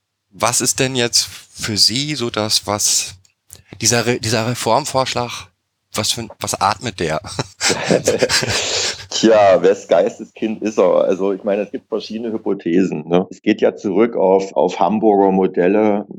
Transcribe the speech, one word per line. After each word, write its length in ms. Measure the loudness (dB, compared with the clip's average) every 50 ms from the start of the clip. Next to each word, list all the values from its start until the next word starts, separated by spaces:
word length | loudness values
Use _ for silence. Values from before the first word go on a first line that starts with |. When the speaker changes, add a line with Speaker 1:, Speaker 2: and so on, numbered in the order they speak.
| _ _ _ _ _ _
Speaker 1:
Was 300 | -6 -2 -2 0 0 0
ist 200 | 0 -2 0 0
denn 160 | 0 0 0
jetzt 300 | 0 0 0 0 -2 -4
für 520 | -4 -8 -18 -20 _ -14 -10 -6 -4 0
Sie 380 | 0 0 0 0 -2 -4 -4 -4
so 140 | -4 -4 -4
das, 380 | -2 -2 -2 0 -2 -2 -2
was 480 | -2 -2 0 0 0 0 -2 -4 -6 -12 -18 _ _ _ _ _ -20 -20 -20 _ -18 -8 -2
dieser 240 | 0 2 2 2 2
Re-, 140 | 0 -2 -2
dieser 260 | -2 -2 -2 -2 -2
Reformvorschlag, 1000 | -2 -4 -2 0 2 2 2 0 0 -2 -2 -2 -2 -2 -6 -6 -6 -8 -14 -16 -18 _ _ _ _ _ _ _ _ -6
was 180 | -4 -4 -2
für 100 | -4 -6
ein, 80 | -8 -12 -12 -10
was 200 | -8 -6 -4 0
atmet 400 | 0 0 0 -2 -6 -8 -6 -4
der? 220 | -2 -2 -2 -4 -6
<laughs> 60 | -8 -8 -8 -8 -8 -8 -4 -2 -2 -2 -2 0 0
Speaker 2:
<laughs> 1200 | 0 0 2 0 0 0 0 0 0 -2 -2 -2 -4 -4 -4 -4 -4 -4 -4 -6 -8 -10 -12 -8
Tja, 520 | -4 2 4 4 6 6 6 6 6 6
wes 280 | 4 4 2 2 0 2
Geistes 440 | 2 2 2 2 -2 -8 -18 -16 -10
Kind 280 | -6 -4 -4 -4 -4
ist 180 | -6 -4 2 2
er? 220 | 4 4 4 4
Also 320 | 2 2 0 0 0 -2 -2
ich 100 | -2 -2
meine, 200 | -2 -2 -2 -4
es 80 | -6
gibt 180 | -8 -14 _ -6
verschiedene 420 | -6 -6 -6 -6 -8 -8 -6 -6
Hypothesen, 800 | -6 -4 -2 -4 -4 -2 -2 0 2 2 2 0 -2 -6 -4 0
ne? 180 | 0 0 0 -2
Es 120 | -8 -6
geht 180 | -2 0 0 2
ja 160 | 2 0 0
zurück 400 | -2 -4 -2 2 2 2 2 0
auf, 400 | 2 2 4 4 4 2 0 0
auf 240 | 0 0 0 0 0
Hamburger 520 | 0 0 2 2 2 4 4 4 4 4
Modelle. 760 | 4 2 2 0 2 2 2 2 2 2 2 2 0 -2 -4 -8 -12